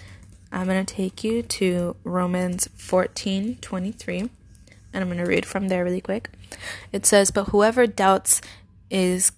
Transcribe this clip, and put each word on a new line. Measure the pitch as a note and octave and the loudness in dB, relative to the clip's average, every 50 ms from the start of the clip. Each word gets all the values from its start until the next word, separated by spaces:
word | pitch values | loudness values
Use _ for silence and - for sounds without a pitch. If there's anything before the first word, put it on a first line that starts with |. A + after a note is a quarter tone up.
| - - - - - - - - - - - | -20 -20 -20 -20 -20 -20 -20 -20 -16 -10 -6
I'm | F3+ F#3 | -4 -2
gonna | F#3 F#3+ F#3+ F#3+ | 0 0 0 -2
take | F#3+ - - F#3+ F#3+ - - - | -4 -4 -4 -4 -6 -6 -6 -4
you | A3 A3+ A#3 A#3 | -2 -2 -2 -4
to | - - - G3 F#3 F3+ F3+ F3 F3 F3 - - | -4 -2 0 0 0 2 0 -2 -4 -6 -8 -8
Romans | - F3 F3+ F3+ F3+ F3+ F3+ F#3 F3+ F3 F3+ - - - | -4 -2 -2 0 0 0 -2 -2 -2 -2 -2 -4 -4 -6
fourteen | - - - - F#3 F3+ - - - - G3+ F#3+ G3 G3 A3 B3 | -10 -4 0 2 2 2 0 -4 -6 -4 -4 -2 -2 -2 -4 -6
twenty-three, | - - - - F#3 F3+ G3 A3+ - - - F3+ F3+ | -8 -10 -8 -6 -6 -6 -6 -8 -10 -8 -8 -6 -6
and | G3+ B3 - - - - - - - - - - - - - | -6 -8 -10 -14 -20 -20 -20 -20 -20 -20 -20 -20 -16 -10 -6
I'm | F#3+ F#3+ F3+ | -6 -4 -4
gonna | F3 F3 F3 | -4 -2 -2
read | F3+ - E3+ - | 0 0 0 0
from | - - F#3+ G3+ F#3+ | 0 -2 -2 0 0
there | F#3 F3+ F3+ | 0 0 0
really | F3+ F3+ F#3 | 0 -2 -4
quick. | - - F#3+ A3 - - - - - - - - - - - - - - - | -4 -4 -6 -6 -6 -10 -16 -18 -18 -18 -16 -14 -14 -14 -14 -14 -12 -8 -6
It | G3 - | -2 2
says, | - - G3+ G3 G3 | 6 6 6 6 4
"But | - G#3 G3 - | 2 0 0 2
whoever | - G3+ G#3 A3 A3+ B3+ B3 | 4 4 4 4 4 4 2
doubts | A3+ F#3+ - G3 F#3+ F#3+ G3 - - - - - - - - - - _ - - - | 2 2 2 4 4 4 4 4 2 2 2 0 -4 -20 -20 -20 -20 _ -20 -12 -6
is | F#3+ F#3+ F#3 F3+ F3+ F#3 F#3 - - | -2 0 2 2 2 2 2 0 0